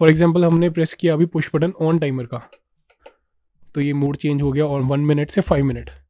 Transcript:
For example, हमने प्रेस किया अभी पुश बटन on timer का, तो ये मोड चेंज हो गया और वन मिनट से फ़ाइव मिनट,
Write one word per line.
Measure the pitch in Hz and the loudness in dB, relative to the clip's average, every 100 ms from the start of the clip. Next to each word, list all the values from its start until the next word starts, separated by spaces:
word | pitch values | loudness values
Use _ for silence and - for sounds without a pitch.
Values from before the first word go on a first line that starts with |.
For | 160 | 4
example, | 156 170 175 | 4 4 4
हमने | 170 165 175 | 2 2 0
प्रेस | 165 160 | -2 -4
किया | - 170 | -2 0
अभी | 156 | 2
पुश | 170 160 - | 0 -2 -2
बटन | 151 175 - | -2 -2 -2
on | 160 | 0
timer | 165 143 131 | 0 0 -4
का, | 120 113 - - _ _ _ _ - _ _ _ _ _ - | -8 -12 -14 -20 _ _ _ _ -20 _ _ _ _ _ -10
तो | 147 | -4
ये | 143 | -2
मोड | 143 143 147 | -2 -2 -2
चेंज | 151 143 | -2 -2
हो | 143 | 0
गया | 139 | 0
और | 151 139 | -2 -2
वन | 131 139 | 0 0
मिनट | 147 147 147 | 0 0 0
से | 202 | -2
फ़ाइव | - 143 | 0 0
मिनट, | 135 120 - - | 0 -4 -10 -20